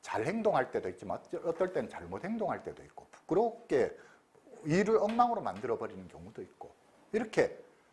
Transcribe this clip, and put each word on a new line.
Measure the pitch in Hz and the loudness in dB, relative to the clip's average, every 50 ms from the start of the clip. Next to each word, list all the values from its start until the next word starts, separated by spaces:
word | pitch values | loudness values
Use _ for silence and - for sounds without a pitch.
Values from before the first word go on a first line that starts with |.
잘 | - - - 101 110 | -10 -6 -2 -2 0
행동할 | 143 202 226 214 214 175 139 127 - | 0 0 2 2 4 4 4 2 2
때도 | - 113 - 92 | 0 -2 -2 -2
있지만 | 92 - - 95 90 120 | -6 -8 -6 -6 -6 -6
어쩔, | - - - 165 156 175 | -6 -8 -8 -6 -2 -2
어떨 | 165 - 185 180 - | 0 0 0 0 0
때는 | 156 120 - | -2 -4 -4
잘못 | - - 90 85 90 104 - | -6 -10 -10 -8 -8 -6 -6
행동할 | 185 226 226 208 165 120 95 - | -4 -4 -2 -2 -2 -2 -4 -6
때도 | 85 78 - - | -8 -10 -12 -14
있고 | - - - - - | -20 -20 -20 -20 -20
부끄럽게 | - - _ - 156 185 233 226 220 - - - 160 131 107 85 - - - - - - _ _ _ - _ - - - - | -20 -14 _ 0 4 4 4 4 2 -4 -4 2 4 4 4 4 2 -4 -18 -20 -20 -20 _ _ _ -20 _ -20 -18 -10 -2
일을 | 156 151 185 208 202 226 - | 2 4 4 4 6 4 4
엉망으로 | 196 214 226 233 240 240 233 208 | 4 4 0 0 0 0 0 -2
만들어버리는 | 147 104 90 98 113 117 113 95 113 104 98 95 92 87 | -2 -4 -6 -4 -2 -2 -2 -2 -2 -6 -8 -10 -14 -14
경우도 | - 82 85 92 - - | -16 -16 -16 -16 -14 -14
있고 | 98 - - - - - - _ _ _ _ _ - _ | -14 -14 -14 -16 -18 -18 -18 _ _ _ _ _ -14 _
이렇게 | - 220 233 220 - 175 127 - - - - - - _ _ _ | -2 -2 -2 0 2 4 4 4 2 -6 -16 -20 -20 _ _ _